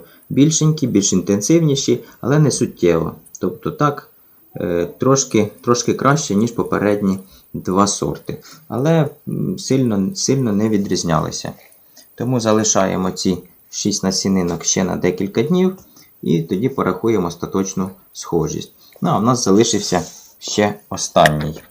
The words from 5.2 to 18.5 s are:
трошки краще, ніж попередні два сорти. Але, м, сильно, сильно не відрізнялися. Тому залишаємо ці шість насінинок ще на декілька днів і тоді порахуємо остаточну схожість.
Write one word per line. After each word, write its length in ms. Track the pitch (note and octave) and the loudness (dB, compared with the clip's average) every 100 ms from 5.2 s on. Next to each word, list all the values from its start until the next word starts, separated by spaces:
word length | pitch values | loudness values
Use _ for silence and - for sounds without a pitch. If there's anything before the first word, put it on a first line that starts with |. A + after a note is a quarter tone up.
| - A2 G2+ - | 2 0 0 -2
трошки 320 | - A#2+ - | 0 0 0
краще, 420 | - C3 D3+ - G2+ | 0 2 2 0 0
ніж 160 | A#2 | 0
попередні 680 | - F2+ F2+ G2+ G#2 G2+ F#2+ - - _ | -2 -2 0 0 0 0 -2 -6 -20 _
два 340 | F2 F2 F#2 G2 | -10 -2 2 2
сорти. 500 | - D#2 - - - - - - | 0 -4 -6 -10 -14 -14 -20 -10
Але, 420 | A2+ D3+ E3 C#3+ - - | -4 0 2 0 -4 -10
м, 320 | F#2 G2+ F#2 | -6 -6 -6
сильно, 560 | - C3 A#2+ G2+ G2 - | -2 0 2 0 -2 -2
сильно 380 | - C3 A#2+ | -2 0 0
не 160 | G2+ A2 | 0 0
відрізнялися. 840 | G#2 G2+ F2 F2 D#2+ E2 - D#2 - - _ _ - _ - | 0 0 -2 0 0 -2 -6 -10 -14 -20 _ _ -20 _ -8
Тому 240 | A#2+ B2+ | -4 0
залишаємо 720 | A2 G#2+ G#2+ G2+ F#2+ F#2 F#2 | 2 2 2 2 0 0 -2
ці 260 | - F#2+ F2 - _ _ | -2 -2 -2 -6 _ _
шість 340 | - G#2+ G#2 | -6 -4 -2
насінинок 600 | F#2+ F#2 G2+ F#2+ F2 F2 | -2 -2 0 0 0 -2
ще 200 | - - | -2 0
на 120 | F#2 F2 | 0 0
декілька 480 | F2+ - G2 A2+ | -2 0 -2 -2
днів 340 | D3 F3+ F#3+ F#3+ - _ _ _ | 0 2 0 -2 -16 _ _ _
і 200 | - E2 | -2 -2
тоді 280 | D#2+ F#2+ B2+ | 0 -2 -2
порахуємо 580 | G#2+ F#2 F2+ A2+ G#2 F2 | 0 -2 0 0 0 -2
остаточну 600 | - F2+ G2 F#2+ - F#2+ - _ | -6 -6 -4 -4 -4 -8 -10 _
схожість. 580 | - - E2+ D#2+ | -16 -4 -2 -2